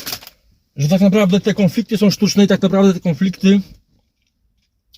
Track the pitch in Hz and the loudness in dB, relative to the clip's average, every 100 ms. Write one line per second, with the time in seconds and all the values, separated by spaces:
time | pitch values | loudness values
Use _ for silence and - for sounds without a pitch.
0 | - - - _ _ _ _ 143 143 185 | -16 -16 -18 _ _ _ _ -6 0 2
1 | 196 208 196 196 220 196 190 - 202 202 | 4 2 2 0 -2 -2 -2 -2 -4 0
2 | 202 - 196 202 202 190 190 190 196 180 | 0 0 -2 2 2 2 0 2 0 0
3 | 180 151 190 - 190 202 190 - _ _ | -4 -4 -4 -2 0 0 -2 -18 _ _
4 | _ _ _ _ _ _ _ _ _ | _ _ _ _ _ _ _ _ _